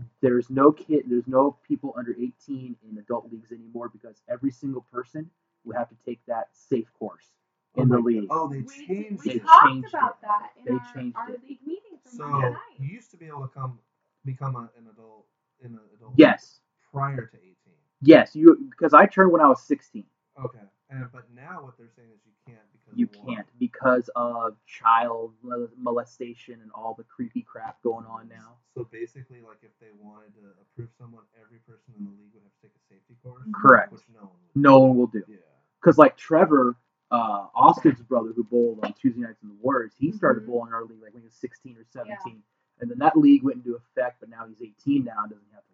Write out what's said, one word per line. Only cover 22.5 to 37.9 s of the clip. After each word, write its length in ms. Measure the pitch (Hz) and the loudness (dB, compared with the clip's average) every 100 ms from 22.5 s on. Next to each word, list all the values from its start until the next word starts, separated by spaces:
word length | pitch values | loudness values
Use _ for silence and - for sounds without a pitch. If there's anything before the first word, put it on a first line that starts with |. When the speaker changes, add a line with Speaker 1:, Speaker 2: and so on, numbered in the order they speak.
| 113 107 | -20 _
Speaker 2:
because 240 | _ _ 233 | _ _ -8
Speaker 1:
You 60 | 233 | -8
Speaker 2:
of 80 | - | -8
law. 200 | - 117 | -16 -16
Speaker 1:
can't 120 | - 120 | -16 -10
because 520 | 123 - 135 123 120 123 | -10 -4 0 0 -2 -8
of 400 | 120 117 113 107 _ | -8 -6 -10 -10 _
child 680 | - 113 113 120 117 113 110 | -4 0 2 0 -8 -12 _
mol-, 280 | 123 123 117 117 | -14 -12 -12 -10
molestation 840 | 120 120 117 - 120 120 - 117 | -8 -6 -8 -14 -18 -18 -20 -20
and 80 | 110 | -20
all 200 | 110 113 | -16 -16
the 120 | 113 113 | -16 -18
creepy 360 | - 120 123 | -14 -12 -12
crap 400 | 113 - 110 - | -14 -16 -20 -12
going 220 | 123 113 113 | -10 -10 -12
on 220 | 113 113 | -20 -20
now. 300 | 113 113 120 _ | -20 -20 _ _
Speaker 2:
So 100 | - 117 | -18 -18
basically, 480 | 113 117 135 127 123 | -16 -18 -18 -20 -20
like, 180 | 113 107 | -20 _
if 80 | 110 _ | _ _
they 80 | 110 104 | _ _
wanted 380 | 104 104 107 107 | -20 -20 _ _
to 60 | 101 95 | -20 _
approve 280 | 101 - 117 _ | _ -20 -20 _
someone, 240 | 120 113 104 113 | -20 -20 _ _
every 180 | 110 117 | _ _
person 340 | 117 110 _ 107 | _ _ _ -20
in 60 | 101 | -20
the 60 | |
league 200 | 101 104 | -20 _
would 100 | 107 | _
have 80 | 101 | _
to 100 | _ 107 | _ _
take 80 | _ | _
a 80 | _ | _
safety 220 | 98 _ 120 | _ _ _
course. 200 | 127 123 | -20 -20
Speaker 3:
Mm-hmm. 80 | 214 | -16
Speaker 1:
Correct. 400 | 208 - - 622 | 0 4 4 2
Speaker 2:
Which 80 | - _ | -12 _
no 60 | _ | _
one 100 | - | -20
would. 320 | _ _ 139 | _ _ 2
Speaker 1:
No 180 | 143 135 | 8 8
one 180 | 131 127 | 8 4
will 100 | 120 | 0
do. 160 | 113 - | -4 -14
Speaker 2:
Yeah. 100 | 104 _ _ _ _ | -18 _ _ _ _
Speaker 1:
'Cause, 160 | 170 151 | 4 6
like, 200 | 151 - | 6 4
Trevor, 580 | - 160 180 147 123 123 _ _ _ | 0 2 4 2 0 -4 _ _ _
uh, 360 | 120 113 101 95 - | -4 -4 -6 -8 2
Austin's 460 | - 127 160 | 4 4 2